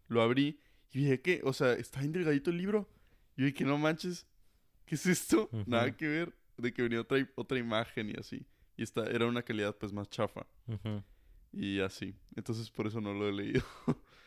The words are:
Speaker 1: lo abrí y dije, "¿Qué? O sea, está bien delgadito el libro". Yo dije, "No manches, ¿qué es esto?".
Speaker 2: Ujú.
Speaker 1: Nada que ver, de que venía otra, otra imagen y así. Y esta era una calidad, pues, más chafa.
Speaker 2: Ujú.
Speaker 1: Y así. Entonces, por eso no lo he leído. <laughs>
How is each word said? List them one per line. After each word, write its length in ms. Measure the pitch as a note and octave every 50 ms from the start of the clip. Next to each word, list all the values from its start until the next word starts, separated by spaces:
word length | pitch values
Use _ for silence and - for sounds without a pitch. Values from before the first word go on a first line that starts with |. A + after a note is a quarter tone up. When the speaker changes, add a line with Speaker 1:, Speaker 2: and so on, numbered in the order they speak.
| _ -
Speaker 1:
lo 140 | A2+ A#2 A2+
abrí 360 | A2+ A#2+ C3+ C#3+ D3 D3 - _ _ _ _ _ _
y 80 | - C3
dije, 220 | C#3+ C#3+ C3 B2+
"¿Qué? 200 | - F3 F3+ - -
O 100 | C3+ B2+
sea, 200 | - D3 B2+ A#2
está 260 | - - - - C3
bien 140 | C#3 D3 D#3+
delgadito 360 | F#3 F3 D#3 D3 C#3+ C#3+ F3
el 80 | E3+ F3
libro". 320 | F#3 G3 G#3+ G#3+ G3 - - _ _ _ _ _ _ _ _ -
Yo 80 | B2+
dije, 180 | C#3+ C3+ - -
"No 140 | C3+ C#3+ D3
manches, 480 | D3+ D#3 E3 D#3 - F3+ F3 - - _ _ _ - - _ _ _ _ _ _ -
¿qué 100 | - E3
es 100 | - -
esto?". 440 | F3+ F3 - - - - A3 G#3+ -
Speaker 2:
Ujú. 120 | A#2 A2 G2+ A#2+
Speaker 1:
Nada 280 | A#2+ A#2 A#2 C#3+ -
que 120 | - D#3 D3+
ver, 280 | D3 D#3+ E3+ E3+ - _ _ _ _ -
de 160 | A#2+ B2 A2+
que 80 | -
venía 200 | B2 A#2+ A#2 A#2
otra, 160 | A2 - C3+ C3+ C3+ - -
otra 240 | - A#2+ - C3+ B2+
imagen 500 | A#2 A#2 A2 A2 A#2 - - A#2 G#2+ G#2
y 40 | G#2+ -
así. 260 | G#2+ - A#2+ - - - _ _ - _ _ -
Y 40 | A#2
esta 220 | - - A#2+ A2 -
era 200 | A2+ A2+ A#2 A#2+
una 160 | A#2+ A#2+ A#2+
calidad, 320 | - A#2 G#2+ G2+ G#2 G#2 -
pues, 160 | - G2+ G2+
más 160 | G#2 G#2 -
chafa. 380 | - - G#2+ G2+ - G2 - - _ - _ -
Speaker 2:
Ujú. 360 | A2 G#2 - A2 G#2+ G2+ G2 - - _ _ - - - - _
Speaker 1:
Y 280 | - G3+ G#2 G2+ G2 G2
así. 340 | F#2+ F#2+ - - F#2+ F#2+ G#2+ - - - -
Entonces, 340 | A2+ - - A2+ A2+ A2+ -
por 160 | - - G#2+
eso 140 | A2 A2 A#2
no 120 | G#2 G2+ G2+
lo 140 | G2+ G#2 G#2
he 20 | G2+
leído. 300 | G2+ G2 G#2 - C3 - - - - - -
<laughs> 180 | - - - _ - - -